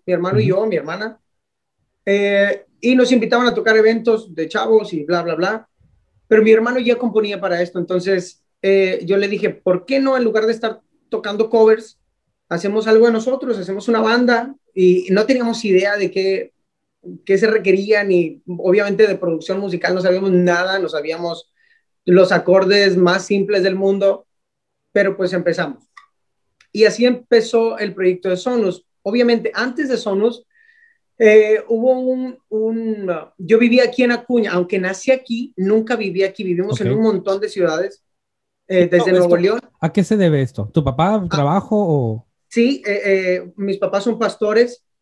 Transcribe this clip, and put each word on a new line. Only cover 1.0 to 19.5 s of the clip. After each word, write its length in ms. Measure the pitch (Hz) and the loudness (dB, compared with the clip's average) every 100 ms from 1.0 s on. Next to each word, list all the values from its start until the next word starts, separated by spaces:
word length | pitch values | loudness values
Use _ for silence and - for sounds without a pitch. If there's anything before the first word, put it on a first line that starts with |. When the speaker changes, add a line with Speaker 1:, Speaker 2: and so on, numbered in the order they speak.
| 220 - _ _ _ _ _ _ _ _ | -10 -14 _ _ _ _ _ _ _ _
Speaker 1:
eh, 600 | - 202 202 196 202 202 - _ | -2 0 2 2 0 -2 -10 _
y 140 | 233 | 0
nos 160 | 262 254 | 2 4
invitaban 340 | 247 220 240 247 | 2 2 0 0
a 80 | |
tocar 220 | 220 220 220 | 0 2 4
eventos 580 | 220 226 226 220 220 | 4 2 0 -2 -2
de 140 | 160 160 | -8 -6
chavos 440 | 208 220 220 208 | -4 2 2 0
y 120 | 165 | -8
bla, 180 | 147 143 | -4 -4
bla, 120 | 170 | -2
bla, 340 | 160 190 220 - _ _ _ _ _ - | -4 -4 -4 -10 _ _ _ _ _ 0
pero 140 | 220 | 4
mi 80 | 220 | 6
hermano 260 | 220 233 254 | 4 4 -2
ya 180 | 240 240 | 0 0
componía 420 | 233 208 208 196 | 0 -2 -2 -4
para 220 | 185 175 | -4 -2
esto, 160 | 180 185 | -4 -6
entonces, 640 | 175 185 180 185 175 - _ _ | -4 -4 -2 -4 -4 -14 _ _
eh, 380 | 190 196 190 - | 0 2 2 -2
yo 120 | 175 196 | -2 0
le 120 | 202 | 0
dije, 220 | 196 208 | -2 -4
"¿Por 360 | - 185 180 - | -4 -2 -2 0
qué 140 | 269 | -2
no, 160 | 269 262 | 0 0
en 80 | |
lugar 220 | 226 220 220 | 0 0 -2
de 60 | |
estar 280 | 226 226 220 _ _ _ | -2 -6 -8 _ _ _
tocando 400 | 220 220 208 220 | -8 -6 -4 0
covers, 500 | 226 220 220 - _ _ _ _ _ - | 4 4 4 -2 _ _ _ _ _ -8
hacemos 380 | 170 202 214 220 | -6 -4 -2 2
algo 200 | 220 233 | 4 4
de 60 | |
nosotros, 460 | 220 240 262 254 202 | 2 -2 -4 -4 -6
hacemos 300 | 180 196 220 | -6 -8 -2
una 120 | 220 | 0
banda?". 540 | 220 240 247 233 254 - _ | 0 2 2 0 -2 -12 _
Y 320 | 190 180 180 185 | 2 4 4 2
no 140 | 190 | 0
teníamos 400 | 214 254 233 226 | 2 0 0 -4
idea 320 | 208 185 202 202 | 0 2 2 -2
de 140 | 190 | -4
qué, 420 | 190 190 190 - _ _ _ _ _ 180 175 | -2 -2 -2 -6 _ _ _ _ _ -20 -12
qué 140 | - 196 | -2 2
se 80 | 220 | 2
requería, 580 | 220 185 190 202 214 | 2 2 0 2 0
ni 380 | 196 180 160 143 - 175 | 2 2 0 -6 -12 -6
obviamente 480 | 185 202 202 190 208 | 0 2 2 2 2
de 100 | 185 | 2
producción 440 | 175 160 - | -4 -6 -6